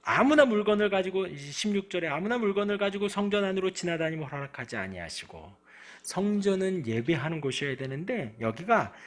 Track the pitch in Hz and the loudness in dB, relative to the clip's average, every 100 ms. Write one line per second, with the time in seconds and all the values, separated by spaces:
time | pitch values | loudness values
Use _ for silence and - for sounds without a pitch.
0 | - - 262 302 269 208 208 208 208 190 | 0 4 6 8 6 6 4 4 4 2
1 | 185 190 185 143 143 139 208 202 196 180 | 0 -2 -4 -6 -10 -4 -2 -2 -2 -4
2 | 165 143 202 240 208 196 208 202 202 196 | -2 -2 -2 0 0 0 0 0 0 0
3 | 202 202 202 202 196 190 185 185 175 165 | -2 0 0 2 2 0 -2 -2 -2 0
4 | 160 160 135 143 139 - 120 113 95 92 | -2 -4 -6 -8 -8 -10 -8 -6 -6 -8
5 | 82 - - 82 80 - _ - - - | -10 -10 -12 -16 -18 -20 _ -20 -20 -16
6 | - 180 202 208 196 190 190 185 113 113 | -8 -2 0 2 2 2 0 -2 0 0
7 | 120 156 151 165 139 123 143 127 131 135 | 0 0 0 -2 -4 -2 -4 -4 -6 -6
8 | 190 240 117 110 113 110 185 220 107 - | -4 -4 -6 -4 -2 -2 2 2 2 -8